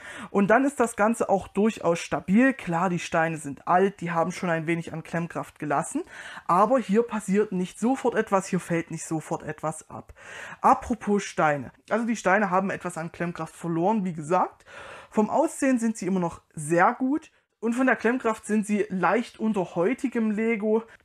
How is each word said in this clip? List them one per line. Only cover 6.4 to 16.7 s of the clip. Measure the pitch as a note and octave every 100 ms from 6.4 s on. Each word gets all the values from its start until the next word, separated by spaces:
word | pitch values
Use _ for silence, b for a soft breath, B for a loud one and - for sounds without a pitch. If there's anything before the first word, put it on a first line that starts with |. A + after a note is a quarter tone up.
| -
Aber | F3 G#3+ C4
hier | G3+ G#3
passiert | A#3 G#3+ - G3 G#3+
nicht | F#3 F#3 -
sofort | A3+ C4+ B3
etwas, | A3+ G#3+ G3 -
hier | F3+
fällt | - E3+ -
nicht | D#3+ -
sofort | D#3+ - D#3+
etwas | - D#3 D#3 - -
ab. | A2+ - - B B B B
Apropos | G#3 B3 - A#3 - G3+
Steine. | - - D#3 C#3+ A#2 - -
Also | G#3 A#3
die | A3
Steine | C#4 A3 G3+
haben | F3+ F#3+
etwas | F3+ F3 E3
an | E3
Klemmkraft | - F3 E3+ D#3+ -
verloren, | E3+ E3 F3+ A3+
wie | F#3
gesagt. | D#3+ D3 F3+ D#4+ - - B B B B
Vom | - G#3+
Aussehen | A#3+ D#4 - C4+ B3
sind | A3+ A3
sie | F#3
immer | F#3+
noch | E3+ - _
sehr | - D3